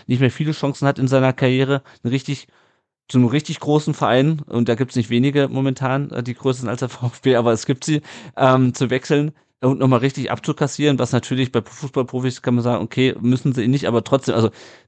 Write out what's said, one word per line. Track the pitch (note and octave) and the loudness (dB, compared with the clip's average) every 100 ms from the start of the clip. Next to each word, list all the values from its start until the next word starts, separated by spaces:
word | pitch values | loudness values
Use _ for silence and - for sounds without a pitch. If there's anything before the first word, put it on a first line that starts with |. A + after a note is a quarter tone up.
| - | -2
nicht | B2+ | 2
mehr | C3 | 2
viele | - D3+ | 0 -4
Chancen | D3+ C#3+ C#3 C#3+ | -2 -4 -2 -2
hat | C#3 | 0
in | C3 | 2
seiner | C3+ C3 | 2 2
Karriere, | B2+ C3 C3 C3+ C#3 - - | 2 0 2 0 -2 -4 -10
einen | B2 | -4
richtig, | C3 C3 C#3 - _ _ _ _ _ - | -4 -4 -8 -10 _ _ _ _ _ -2
zu | B2+ | 2
einem | A#2+ | 4
richtig | C#3+ D3+ D3+ | 2 -2 -6
großen | D3 D3+ D3+ | 0 0 0
Verein, | D3 A#2 B2 C#3+ D#3 C#3+ | -2 2 4 2 0 -4
und | A#2 A#2+ | -2 0
da | A#2 | 0
gibt's | B2+ B2+ | -2 -2
nicht | A2+ | 0
wenige | A#2+ C#3 C#3+ C#3 | 0 2 0 0
momentan, | C3 C3+ C3 C3+ C3+ C#3+ | -2 -4 -2 -4 -4 -4
äh, | A#2+ | -6
die | B2 | -8
größer | A#2 C3+ B2+ | -4 -4 -2
sind | A#2+ | -4
als | A#2+ | -6
der | B2 | -8
V | - B2 | -6 -8
F | - | -2
B, | C3 A#2+ | 2 2
aber | A#2 | 2
es | A2 - | 0 -2
gibt | C3 | -4
sie, | - D3+ - - D#3 - | -2 -2 -4 -16 -16 0
ähm, | C3 C3 B2+ | 4 4 2
zu | A#2+ B2 | 0 -2
wechseln | C3 - D3 D3+ - _ _ | -2 0 0 0 -6 _ _
und | C3 C3+ | 0 2
nochmal | C3 B2 | 2 4
richtig | C3 C#3+ B2 | 2 -2 -4
abzukassieren, | A2 - D3 C#3+ - D3 C3 | -4 -4 -2 -4 0 0 2
was | B2 | 0
natürlich | B2 - B2+ C3 | -2 0 -2 0
bei | A#2+ | -2
Fußballprofis | - - C3+ C#3 B2 B2+ B2+ A#2+ | -4 -8 -6 -4 -4 -4 -4 -4
kann | - B2 | -2 0
man | |
sagen, | A#2+ A2+ | 0 -2
okay, | A2 - B2+ - | -2 0 0 2
müssen | A#2+ B2+ C#3+ | 0 2 0
sie | B2+ | 0
ihn | A2+ | 0
nicht, | C#3 G2 | 0 0
aber | A#2 - | 0 2
trotzdem, | C#3 - A2+ | 0 2 2
also | A2 - - - | 0 -2 -16 -20